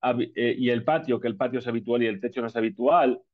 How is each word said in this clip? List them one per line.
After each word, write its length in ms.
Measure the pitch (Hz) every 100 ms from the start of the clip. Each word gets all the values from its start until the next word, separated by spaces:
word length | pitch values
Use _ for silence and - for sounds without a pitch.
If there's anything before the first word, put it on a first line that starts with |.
habi-, 300 | 127 120 120
eh, 220 | - 120 -
y 120 | 123
el 120 | 120
patio, 380 | 131 160 151 117
que 80 | 117
el 80 | 101
patio 240 | 127 127
es 80 | 123
habitual 340 | 117 110 120
y 40 | 117
el 140 | 98
techo 200 | 120 131
no 80 | 117
es 80 | 117
habitual, 680 | 110 98 131 170 135 123 -